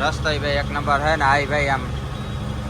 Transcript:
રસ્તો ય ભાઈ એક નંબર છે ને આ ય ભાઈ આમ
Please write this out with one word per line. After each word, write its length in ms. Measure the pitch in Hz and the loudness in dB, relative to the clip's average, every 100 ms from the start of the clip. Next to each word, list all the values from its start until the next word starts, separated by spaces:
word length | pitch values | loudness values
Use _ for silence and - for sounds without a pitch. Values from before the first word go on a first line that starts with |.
રસ્તો 280 | 147 160 160 | 0 0 -2
ય 100 | 147 | 0
ભાઈ 180 | 147 143 | 0 0
એક 80 | 139 | 0
નંબર 240 | 143 143 139 | -2 2 2
છે 80 | 151 156 | 2 2
ને 40 | 139 | 4
આ 100 | 143 | 4
ય 100 | 139 | 2
ભાઈ 180 | 147 139 | 0 2
આમ 100 | 135 - - - - - - - - | 0 -2 -4 -6 -6 -6 -6 -4 -4